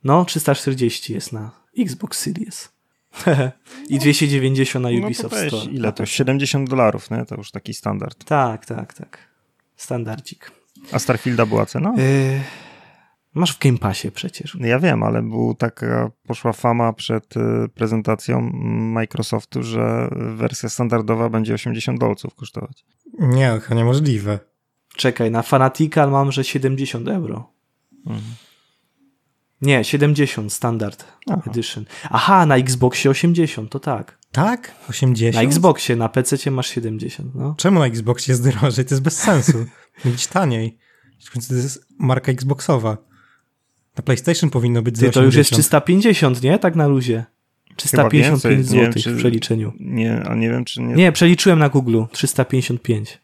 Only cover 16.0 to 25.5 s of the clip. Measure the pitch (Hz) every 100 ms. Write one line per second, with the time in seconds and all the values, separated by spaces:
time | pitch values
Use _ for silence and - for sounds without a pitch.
16 | 117 _ - 117 117 110 123 117 117 110
17 | - 110 _ 113 117 117 113 - 113 113
18 | 107 107 - 123 117 123 110 113 113 113
19 | 113 - 110 110 - 127 117 113 117 117
20 | 120 - 117 110 117 - 113 - 120 117
21 | 110 113 117 113 110 113 120 113 120 120
22 | 117 101 135 _ 127 117 104 - _ _
23 | 320 294 139 127 135 110 - 117 113 135
24 | 151 110 101 101 _ _ _ _ _ -
25 | 131 - 113 117 117